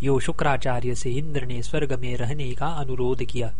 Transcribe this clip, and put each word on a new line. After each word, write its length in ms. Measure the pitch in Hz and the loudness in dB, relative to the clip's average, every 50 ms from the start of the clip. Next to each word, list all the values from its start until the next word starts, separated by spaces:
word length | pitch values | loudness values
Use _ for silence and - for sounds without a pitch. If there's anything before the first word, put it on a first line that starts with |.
| - | 2
यो 160 | 139 139 127 | 2 2 2
शुक्राचार्य 760 | - - 165 - 156 147 135 127 - 135 123 120 120 123 123 | 2 0 0 0 0 2 0 2 0 0 0 0 0 0 0
से 160 | - - 131 | 0 0 0
इंद्र 340 | 120 139 156 160 147 143 127 | 0 0 0 0 0 0 0
ने 160 | 123 123 120 | 0 0 0
स्वर्ग 320 | 117 - - 151 151 127 135 | 0 0 0 0 0 0 0
में 240 | 120 123 123 123 | 0 0 0 0
रहने 380 | 120 123 117 147 151 143 123 123 | 0 0 0 0 0 -2 -2 0
का 120 | - 139 | 0 -2
अनुरोध 560 | 156 170 151 143 131 127 120 123 123 131 123 117 | -2 -2 -2 -2 -2 0 0 0 0 0 0 0
किया। 300 | 113 - 120 117 110 - | 0 0 0 0 0 0